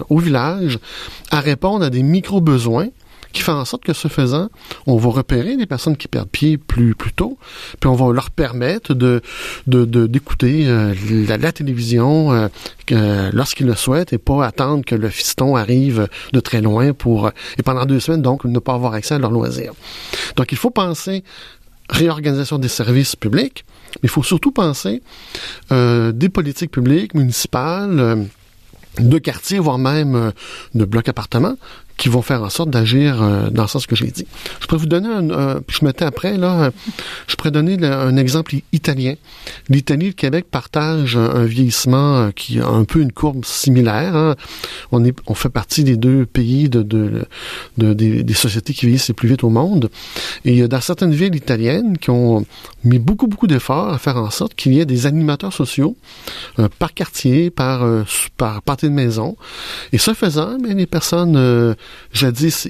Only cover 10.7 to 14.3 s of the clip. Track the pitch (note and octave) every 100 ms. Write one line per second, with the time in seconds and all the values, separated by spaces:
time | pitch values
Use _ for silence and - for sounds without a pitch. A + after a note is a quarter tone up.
10.7 | A#2 G#2 F#2+ G#2 A2 G#2 A2 D#3 D#3 C#3+
11.7 | A#2+ A#2 A#2+ B2+ D#3 D#3 A#2 G#2+ - -
12.7 | - - A2+ G#2+ G2+ G2 A2 C3+ - C3
13.7 | G#2 - D3 F3+ A#2+ -